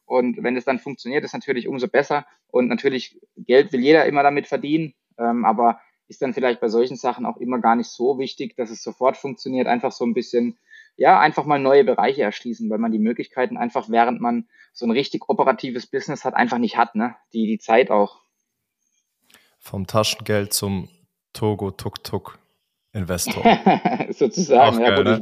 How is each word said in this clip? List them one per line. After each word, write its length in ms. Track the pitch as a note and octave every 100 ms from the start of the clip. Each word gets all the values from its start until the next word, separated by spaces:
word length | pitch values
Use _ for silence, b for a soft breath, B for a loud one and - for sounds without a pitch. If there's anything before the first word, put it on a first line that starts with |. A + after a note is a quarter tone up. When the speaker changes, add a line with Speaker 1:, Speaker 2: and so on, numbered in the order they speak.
Speaker 1:
Und 400 | - B2+ B2 A2
wenn 140 | A#2+ B2
es 80 | B2+
dann 140 | B2+
funktioniert, 440 | D3 C3 A#2+ C#3+
ist 100 | D3
natürlich 340 | C3 - C3 -
umso 180 | C3 A#2+
besser. 380 | C3 C#3+ D3 - b _
Und 200 | B2 B2
natürlich, 540 | A2+ C#3 C3 - - _ -
Geld 340 | - C3 G3
will 80 | B2
jeder 260 | C3 D#3+ C#3
immer 160 | C#3+
damit 260 | C#3+ C#3+ -
verdienen, 480 | C3+ C#3+ D#3+ D#3 _ _ -
ähm, 280 | A#2+ A#2+ G#2+
aber 340 | A2 A#2 A#2 b b -
ist 140 | -
dann 120 | C3+
vielleicht 260 | B2 B2+ A#2
bei 80 | A#2+
solchen 300 | A2+ C3 C3+
Sachen 280 | B2 A#2+ A2+
auch 120 | -
immer 220 | B2 B2+
gar 160 | A2+ A#2+
nicht 140 | A2+
so 300 | - B2 C3
wichtig, 360 | C3 - C#3 -
dass 120 | A2+
es 140 | A2+
sofort 340 | A#2 - B2+ -
funktioniert. 500 | C#3 C3 C3+ B2+ B2
Einfach 240 | B2 C3
so 140 | - A#2+
ein 80 |
bisschen, 460 | A#2 A#2 A#2+ A#2+ - b b b -
ja, 220 | C#3+ F#3
einfach 260 | D#3 D3+ D3
mal 140 | C#3+
neue 240 | C3+ C#3
Bereiche 380 | B2+ A#2+ A2 C#3
erschließen, 480 | G#2 - A#2+ A2+ A2
weil 80 | G#2+
man 140 | A#2
die 80 | A2
Möglichkeiten 580 | A2 A#2+ - - B2 A#2+
einfach, 320 | A#2+ C3 A2
während 320 | A#2 A#2 A#2+
man 260 | A#2+ A#2 - b b
so 120 | - A#2
ein 60 |
richtig 380 | - - - -
operatives 580 | C#3+ C3+ A#2+ C3+ A#2+ -
Business 380 | C3+ C#3+ C#3 B2+
hat, 100 | -
einfach 220 | A#2+ A#2+
nicht 200 | A#2 -
hat, 180 | A2+ G#2+
ne? 200 | A#2+ - _
Die, 140 | A2+ A2
die 120 | G#2+
Zeit 300 | - A2+ -
auch. 320 | G#2 G2+ - _ _ _ _ _ _ _ _ _ _ _ b b b
Speaker 2:
Vom 280 | - G#2 F#2
Taschengeld 680 | A2 G#2+ - A2 G#2+ G2+
zum 360 | - G2+ F#2+ - _ _ _ _
Togo 400 | - G#2+ G2+ G2
Tuk-Tuk 640 | - G#2 - - G2 - - _ _ _ _ _
Investor. 500 | A2 E2+ F2+ - -
Speaker 1:
<laughs> 640 | A#3 G3 - D3 - B2 -
Sozusagen, 640 | - C3 - E3 B2 A2+ A2+
Speaker 2:
Auch 20 |
Speaker 1:
ja, 60 | A#2
Speaker 2:
geil, 180 | G2
Speaker 1:
gut, 40 | G#2
Speaker 2:
ne? 120 | A2